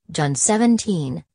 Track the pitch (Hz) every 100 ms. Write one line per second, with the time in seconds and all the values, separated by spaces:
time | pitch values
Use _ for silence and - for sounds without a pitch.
0 | - 165 147 135 - 214 240 226 - 180
1 | 135 139 -